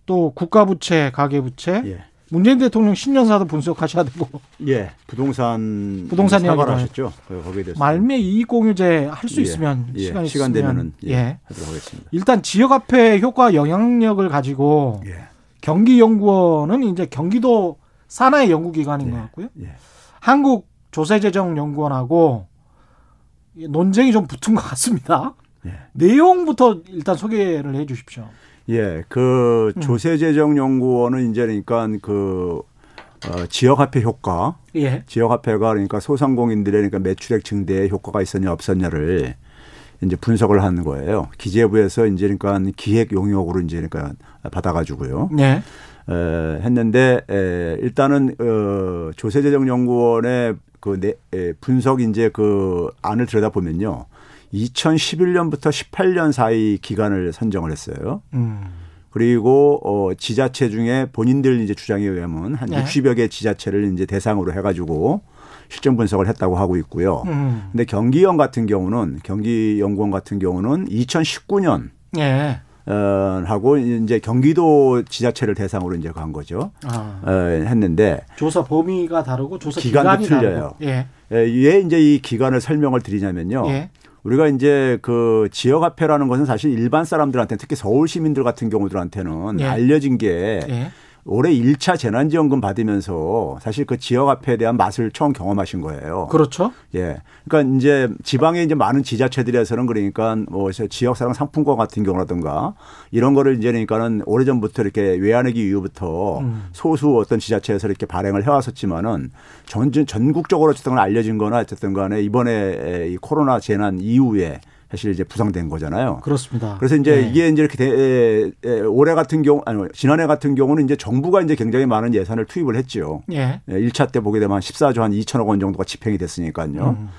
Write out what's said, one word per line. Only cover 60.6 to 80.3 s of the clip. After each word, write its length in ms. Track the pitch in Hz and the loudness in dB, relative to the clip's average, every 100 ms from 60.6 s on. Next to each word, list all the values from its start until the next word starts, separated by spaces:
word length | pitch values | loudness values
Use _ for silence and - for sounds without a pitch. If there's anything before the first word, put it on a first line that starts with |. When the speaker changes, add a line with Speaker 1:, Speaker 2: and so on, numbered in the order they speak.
| 123 | -2
Speaker 2:
중에 380 | 107 117 131 131 | 0 -2 0 -2
본인들 480 | 120 117 135 131 123 | -2 0 2 2 0
이제 140 | 107 | -2
주장에 320 | 101 - 101 101 | -6 -4 -2 -2
의하면 500 | 92 87 80 90 139 | -4 -6 -8 -6 -8
한 140 | 127 | -6
Speaker 1:
네. 100 | 156 | -4
Speaker 2:
육십여 360 | 135 147 131 117 | -2 0 2 2
개 120 | 113 | -2
지자체를 640 | - 107 101 - 98 104 | -2 -4 -4 -4 -2 0
이제 140 | 90 92 | -2 -2
대상으로 480 | 101 110 107 90 | -2 -2 -2 -2
해가지고 640 | 90 95 87 85 78 98 196 - - - - - | -2 -2 -2 -4 -2 0 -2 -6 -20 -20 -20 -20
실정 300 | - 143 120 | -4 0 2
분석을 320 | 107 95 95 | 2 2 0
했다고 260 | 113 95 90 | 0 -2 0
하고 220 | 95 90 | 0 -2
있고요. 460 | 78 - 92 90 180 | -4 -2 -2 -2 -4
Speaker 1:
음. 420 | 147 139 117 98 | -2 -2 -4 -6
Speaker 2:
근데 100 | 110 | -4
경기연 540 | 120 101 117 135 190 170 | -2 0 0 4 4 4
같은 300 | 139 - 110 | 0 0 0
경우는, 520 | 101 92 113 90 67 | 0 0 -2 -4 -6
경기연구원 880 | - 101 107 117 110 104 101 101 104 | -8 -6 -2 0 0 0 0 0 -2
같은 280 | 95 - 101 | -2 -4 -4
경우는 460 | 92 90 104 156 190 | -2 -2 -2 -2 -2
이천십구 720 | 107 123 311 320 - _ 403 | -4 -2 -2 -2 -6 _ 0
년, 320 | 370 175 120 - _ 170 | 0 0 -4 -18 _ -4
Speaker 1:
예. 440 | 147 135 147 - - _ - | 0 0 -2 -6 -10 _ -6
Speaker 2:
어, 580 | 101 101 98 98 95 87 | -2 0 0 0 -2 -4
하고 320 | 104 113 143 | 0 2 2
이제 420 | 120 117 110 113 | 2 -2 0 -2
경기도 840 | 113 120 135 165 165 147 135 123 | 0 2 2 4 4 6 6 2
지자체를 520 | 110 - 120 117 113 101 | -2 -2 -2 -2 -4 -2
대상으로 400 | 98 104 90 87 | -4 -4 -4 -6
이제 140 | 80 | -6
간 220 | 80 80 | -8 -10
거죠. 400 | 76 71 87 180 - 135 | -10 -10 -8 -8 -10 -8
Speaker 1:
아. 340 | 117 107 98 | -8 -8 -10
Speaker 2:
어, 100 | 95 | -2
했는데 920 | 95 87 82 87 120 101 82 104 80 - - | 0 0 0 0 0 2 4 2 2 -8 -4
Speaker 1:
조사 260 | 156 175 | -2 -2
범위가 640 | 151 151 165 185 170 165 135 | 0 0 0 -2 -2 -4 -4
다르고 340 | 127 135 185 | -6 -6 -8
조사 220 | 151 - | -8 -4
Speaker 2:
기간도 420 | 123 143 180 190 | 0 2 4 2
Speaker 1:
기간이 180 | 208 | 4